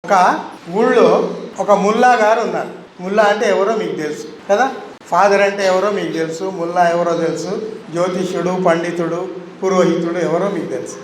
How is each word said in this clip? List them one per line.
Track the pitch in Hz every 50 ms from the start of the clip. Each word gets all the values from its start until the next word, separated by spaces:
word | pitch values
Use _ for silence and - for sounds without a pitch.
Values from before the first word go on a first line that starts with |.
| -
ఒక | 170 208 185 180 214 285 311 - - - - - - 175
ఊళ్ళో | 202 240 254 247 233 196 - - - - - - - - - - -
ఒక | 190 185
ముల్లా | 208 196 190 202 220 226 240 247 247
గారు | 233 214 208 226 240
ఉన్నారు. | 220 190 170 156 131 - - - - - - -
ముల్లా | 180 185 202 214 214
అంటే | 208 208 214 240 208
ఎవరో | 190 185 190 214 226
మీకు | 214 180 160 -
తెలుసు | 156 156 151 151 - - - - - - -
కదా, | 196 214 247 269 247 - - - - - - -
ఫాదర్ | - 170 190 202 202 196
అంటే | 202 196 196 202 196
ఎవరో | 190 185 185 196 208
మీకు | 202 190 175 160
తెలుసు, | 156 160 160 156 160 - 190
ముల్లా | - 165 170 170 170 170 180 175 170
ఎవరో | 170 175 175 170 170
తెలుసు, | 170 170 160 160 160 160 147 - - - - - - - -
జ్యోతిష్యుడు, | 151 170 180 185 180 190 185 175 180 175 170 180 185 180 185
పండితుడు, | 175 165 170 170 175 170 175 170 165 170 175 190 185 - - - - - - 190
పురోహితుడు | 190 190 185 175 165 165 165 170 170 170 180
ఎవరో | 165 151 160 175 185 202
మీకు | 202 170 151
తెలుసు. | - 131 123 - - - -